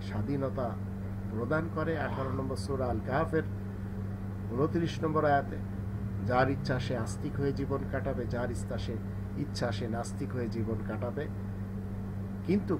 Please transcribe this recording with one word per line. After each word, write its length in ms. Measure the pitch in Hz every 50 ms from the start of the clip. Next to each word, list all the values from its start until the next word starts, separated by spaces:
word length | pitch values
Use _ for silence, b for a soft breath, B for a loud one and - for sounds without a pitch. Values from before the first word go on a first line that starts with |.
| 98
স্বাধীনতা 680 | - 98 104 107 107 143 139 135 131 - - 127 117 107 98 - - - - - - - - - -
প্রদান 380 | - 107 117 120 156 156 160 165 -
করে। 240 | 160 156 160 165 151
আঠারো 340 | 143 127 - 135 135 131 131
নম্বর 240 | 135 135 135 135
সূরা 300 | - - - 139 131 131
আল 140 | 123 117 104 98
কাহফের 360 | 131 127 143 160 - - 160 - - - - - - - - - - - - - - - - - - - - - - 110
ঊনত্রিশ 520 | 123 143 156 - 170 170 160 - - -
নম্বর 200 | 160 156 156 151
আয়াতে, 320 | 147 143 139 139 - - - - - - - - - - - - - - - -
"যার 240 | - 123 123 131 135
ইচ্ছা 300 | 139 135 - - 135 123
সে 160 | - - 127
আস্তিক 440 | 120 113 110 - - - 147 - -
হয়ে 120 | 139 139 135
জীবন 260 | - 139 131 139 139 - - -
কাটাবে, 340 | 135 - 139 131 123 120
যার 240 | 104 123 120 123 123
ইচ্ছা 280 | 120 98 - - 123 110
সে, 180 | - - 117 107 - - - - - - -
ইচ্ছা 360 | - 143 - - - - 120 110
সে 160 | - 127 113
নাস্তিক 440 | 110 117 117 - - - - 98 98
হয়ে 160 | 127 120 110
জীবন 280 | 101 113 107 107 113 104 - -
কাটাবে, 400 | 110 101 - 120 - 139 151 165 - - - - - - - - - - - - - - - - - - - - - - -
কিন্তু 320 | - 175 208 185 - 185 147